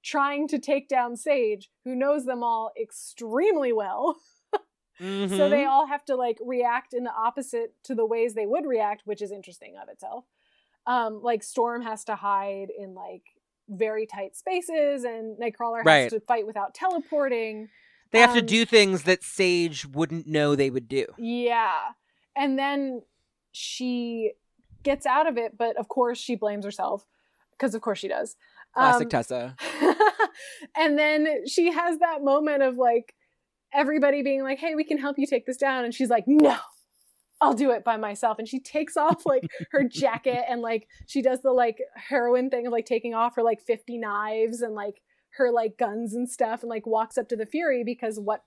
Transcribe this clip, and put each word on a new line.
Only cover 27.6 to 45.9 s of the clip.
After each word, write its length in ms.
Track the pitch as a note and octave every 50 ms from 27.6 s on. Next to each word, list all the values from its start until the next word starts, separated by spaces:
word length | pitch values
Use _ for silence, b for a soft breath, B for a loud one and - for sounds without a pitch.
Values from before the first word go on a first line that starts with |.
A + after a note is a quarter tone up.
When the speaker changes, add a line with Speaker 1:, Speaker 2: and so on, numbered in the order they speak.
| C4+ B3+ G3
Speaker 1:
of 60 | A3
course 180 | - A#3 G3+ -
she 80 | -
does. 300 | F#3+ - - - A3+ - b b b b b b b b
Speaker 2:
Classic 340 | B3 C4 C4 B3 A#3+ A#3+
Speaker 1:
Um, 20 | A#3
Speaker 2:
Tessa. 460 | - B2 A#2 - B2+ B2 A#2+ B2+ C3
Speaker 1:
<laughs> 1160 | - - - - - - F4+ - - G#4+ G#4 - - A4 F#4 - - - - - - D#4 - _
and 220 | D4+ D#4+ D#4 D4
then 480 | D4 D4+ D4+ D4+ D4+ D4+ D#4 D4+ B3+ -
she 240 | C4+ - - E4+ F4
has 280 | E4 E4+ F4 F4+ E4 D#4
that 240 | F4 E4 D#4+ D4 C#4+
moment 400 | C#4 C4+ D4 D4+ D4+ D4 C#4 C4+
of, 140 | C4 B3+
like, 380 | B3 B3+ A#3+ A#3 A#3 A#3+ - _ _ _ _ _ _ _ _ _ _ _ _ -
everybody 480 | C#4+ D4 C4 D4+ D4+ C4 C#4+ C#4 C#4+
being 220 | C4+ C#4 C4+ C4+ C4+
like, 160 | C4 C#4 C4+
"Hey, 160 | D4 E4+ D#4
we 80 | D4+ D#4
can 140 | D#4 D#4
help 200 | C#4+ C4 C#4+ C#4+
you 80 | C#4+ C4+
take 200 | - C#4 B3+ -
this 120 | - B3+
down." 260 | - C#4 C4+ C4 C4 A#3+
And 80 | A#3 A#3+
she's 160 | - C4 A3+
like, 160 | A#3+ A3 F#3
"No, 300 | - C#4+ D4+ D4+ C#4 B3 - - - - - _ _ _ _ _ _ _ _ _ _ _ -
I'll 120 | D#4 C#4+ C#4
do 180 | G#3+ C#4+ C4+
it 120 | A#3 G#3+ G3
by 140 | A#3 A3+
myself." 400 | G#3+ A3 G#3 G3+ - - A3+ G#3+ -
And 80 | A3+
she 120 | A3 - C4
takes 360 | - - - D4+ D#4 D#4 -
off, 280 | D#4+ D4 D#4+ E4+ E4 -
like, 180 | - C#4 B3 G3
Speaker 2:
<laughs> 280 | D#3+ - - E3 -
Speaker 1:
her 120 | - C#4+ C4+
jacket 600 | A#3+ - - C#4 C4 A3+ A3+ - C4 B3 B3 B3
and, 140 | - A#3+ A#3+
like, 260 | A#3 A3+ A3+ A3 - b b b b
she 140 | - - C#4
does 200 | A3+ C4 B3+ C4
the, 100 | C4 C4+
like, 280 | B3+ B3+ A#3+ A#3 A3+ - B3+ - _
heroine 540 | - - - C4+ C4+ A#3+ A#3+ A#3+ B3 B3+ C4
thing 180 | C4 B3 A#3+
of, 60 | B3 A#3
like, 120 | A#3 A3+
taking 280 | - B3 A#3 A3+ A#3+ A3+
off 220 | A3+ A#3 A#3+ A#3
her, 80 | - A3+
like, 180 | A#3 A3 A3
fifty 360 | - - A#3 A3 _ - A#3+
knives 640 | A#3 A3+ G#3+ G#3 G#3 G#3+ G#3+ A3 A3 A3+ A3+ A#3 A#3
and, 140 | A#3+ A3+ G#3+
like, 260 | G#3+ G3+ G#3 G3+ _ _ _ _ _ _ _ -
her, 140 | - C4+ B3
like, 260 | A#3 A#3 A3+ A3 -
guns 360 | - B3 G#3